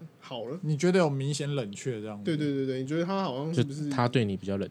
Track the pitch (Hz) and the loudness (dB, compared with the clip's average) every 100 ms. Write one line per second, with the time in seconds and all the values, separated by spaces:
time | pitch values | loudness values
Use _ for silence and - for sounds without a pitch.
0 | 160 - - 123 113 170 151 147 175 185 | -18 -18 -12 -8 -6 -4 -2 2 6 6
1 | 160 139 135 147 143 143 104 101 135 113 | 6 4 0 -2 -2 -2 -2 -4 -4 -4
2 | 107 104 101 151 147 139 135 131 131 160 | -4 -6 -2 0 0 0 0 -2 -2 -2
3 | 175 196 180 127 156 165 143 143 147 135 | 0 0 -2 -2 -2 0 0 -2 -2 2
4 | 123 127 104 95 95 98 90 | 2 4 2 0 -2 -4 -4